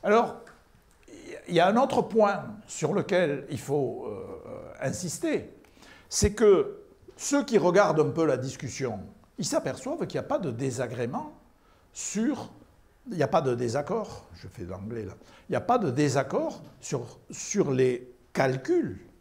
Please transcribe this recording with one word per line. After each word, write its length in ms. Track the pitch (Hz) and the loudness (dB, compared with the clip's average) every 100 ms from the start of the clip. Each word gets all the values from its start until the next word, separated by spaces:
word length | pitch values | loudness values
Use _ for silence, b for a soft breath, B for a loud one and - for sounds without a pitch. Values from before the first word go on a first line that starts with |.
Alors, 320 | 185 220 214 - - - _ _ _ _ - - - - - | 4 4 2 -4 -18 -20 _ _ _ _ -20 -20 -16 -16 0
il 60 | |
y 40 | 170 | 4
a 80 | 180 | 4
un 100 | 226 | 4
autre 260 | 269 254 | 4 2
point 420 | 226 220 202 196 135 - - | 2 4 4 2 -6 -14 -14
sur 260 | - 147 | -4 -2
lequel 520 | 175 - 180 165 143 - | 0 2 2 2 -2 -6
il 80 | 135 | -10
faut, 480 | - 143 127 113 117 | -2 -2 -2 -4 -8
euh, 160 | 101 92 95 - - - - | -10 -10 -12 -12 -14 -14 -6
insister, 680 | 135 - 180 - 320 226 - - B B B B B | -6 -4 -8 -4 -2 -2 -4 -18 B B B B B
c'est 260 | - 208 | 0 0
que 480 | 202 214 180 135 - - - - - | 6 8 8 6 -4 -18 -20 -20 -10
ceux 280 | - 285 | 0 0
qui 140 | - 226 | 4 4
regardent 400 | 165 180 185 151 | 6 6 4 4
un 120 | 139 | 2
peu 140 | 165 | 2
la 120 | 160 127 | 2 2
discussion, 640 | 131 - 127 - 131 104 87 - _ - | -2 -8 -10 -6 -6 -6 -12 -20 _ -8
ils 60 | |
s'aperçoivent 600 | 165 320 - 262 254 320 202 | -2 -2 -2 -6 -8 -6 -4
qu'il 140 | 143 | -4
n'y 40 | |
a 40 | - | -2
pas 100 | 285 | -2
de 140 | 170 | -2
désagrément 800 | 113 135 117 120 113 120 196 302 - _ b b b b | -2 -4 -4 -6 -4 -4 -4 -10 -16 _ b b b b
sur, 600 | - - 202 233 269 - - - _ _ _ 269 | -12 -6 -2 -2 -2 -8 -18 -20 _ _ _ -10
il 60 | - | -2
n'y 80 | |
a 40 | 135 | 2
pas 140 | 165 | 4
de 140 | 135 120 | 2 0
désaccord, 680 | 123 123 143 220 - - - | 0 -2 -2 -4 -6 -12 -18
je 120 | - 98 | -18 -18
fais 160 | - | -12
de 80 | 87 | -12
l'anglais 340 | 92 98 117 | -10 -8 -8
là, 100 | 98 - B B B | -10 -14 B B B
il 40 | |
n'y 40 | 127 | -4
a 40 | |
pas 180 | - 247 | 2 2
de 120 | 180 | 2
désaccord 720 | 123 147 131 131 214 320 - - - | 2 2 2 0 -2 -2 -6 -18 -18
sur, 380 | - 139 120 - _ | -6 -6 -6 -16 _
sur 400 | - - 202 143 | -14 -4 0 2
les 360 | 131 127 123 - - _ | 4 4 2 -8 -20 _
calculs 680 | - 135 131 - 349 202 98 - _ | 0 0 0 0 0 0 -6 -16 _